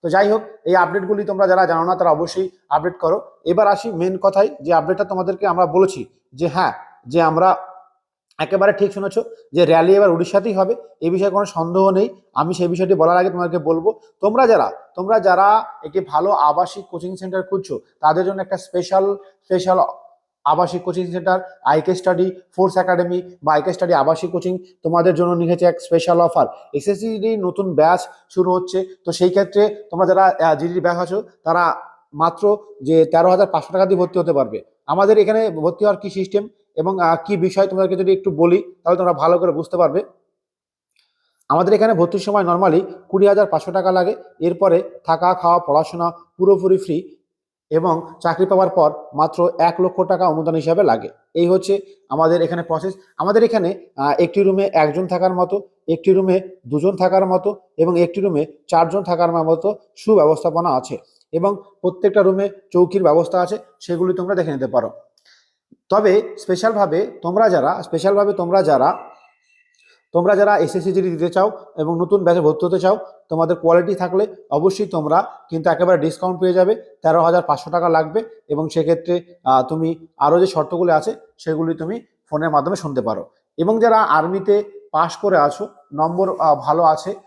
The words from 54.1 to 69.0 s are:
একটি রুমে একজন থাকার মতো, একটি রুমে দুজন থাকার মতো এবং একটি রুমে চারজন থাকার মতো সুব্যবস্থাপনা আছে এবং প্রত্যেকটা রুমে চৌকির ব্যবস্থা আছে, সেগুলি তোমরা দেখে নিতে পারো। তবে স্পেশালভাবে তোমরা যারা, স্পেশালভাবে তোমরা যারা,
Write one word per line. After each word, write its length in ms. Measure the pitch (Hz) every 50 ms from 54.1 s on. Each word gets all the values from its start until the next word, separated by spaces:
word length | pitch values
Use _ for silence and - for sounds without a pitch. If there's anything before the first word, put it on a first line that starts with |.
| 143 -
একটি 240 | 175 170 170 196 202
রুমে 260 | 196 190 190 196 190 -
একজন 340 | 165 156 151 143 175 185
থাকার 260 | 175 180 175 185 185 180
মতো, 280 | 180 180 180 190 202 196 _ _ _ _
একটি 260 | - 165 165 - 196 190
রুমে 280 | 190 190 185 180 190 185 - - _ _
দুজন 280 | 120 135 151 147 196 190
থাকার 300 | 185 185 185 185 190 190
মতো 300 | 185 185 185 185 202 202 - _ _ _
এবং 220 | - 165 170 180 170
একটি 220 | 175 170 175 202
রুমে 240 | 196 202 165 143 156 156 - _ _
চারজন 360 | - - 165 170 170 175 202 185
থাকার 280 | 180 175 165 175 170
মতো 440 | 170 165 160 160 165 165 165 202 208 - _ _ _
সুব্যবস্থাপনা 720 | - - 220 220 196 151 151 160 151 - 170 151 190 180 175
আছে 280 | 135 131 123 - 139 - _ _ _ _ _ _
এবং 240 | - 165 170 196 202 196 - _ _ _
প্রত্যেকটা 420 | - 180 180 180 - 202 196 208 190
রুমে 260 | 190 190 190 196 202 202 - _ _
চৌকির 320 | - 180 180 170 180 196 185
ব্যবস্থা 380 | 160 147 165 165 170 185 180
আছে, 160 | 180 175 208 233 - _ _ _
সেগুলি 340 | - - 175 165 180 185 180
তোমরা 220 | 185 180 185 202
দেখে 180 | 185 165 160 143
নিতে 140 | 131 131
পারো। 240 | 123 127 123 113 104 104 95 - _ _ _ _ _ _ _ _ _ _ _ _ _ _ _ _ _
তবে 460 | 196 196 208 202 185 208 - - -
স্পেশালভাবে 800 | - - - 180 180 214 220 220 214 202 165 151 170 208 247 - -
তোমরা 280 | - 170 180 208 226 214
যারা, 340 | 180 156 127 147 185 208 185
স্পেশালভাবে 500 | - - 160 160 196 202 202 208 202 196
তোমরা 280 | 196 175 170 180 196
যারা, 360 | 180 156 147 127 127 156 185 -